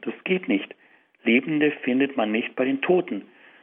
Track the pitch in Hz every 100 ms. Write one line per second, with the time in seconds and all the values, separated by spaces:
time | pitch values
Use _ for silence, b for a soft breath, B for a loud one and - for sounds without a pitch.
0 | - - - 185 180 101 - - b b
1 | b b 117 117 - 151 147 147 - 127
2 | 139 - 107 107 117 - 131 135 - 180
3 | 170 104 - b b b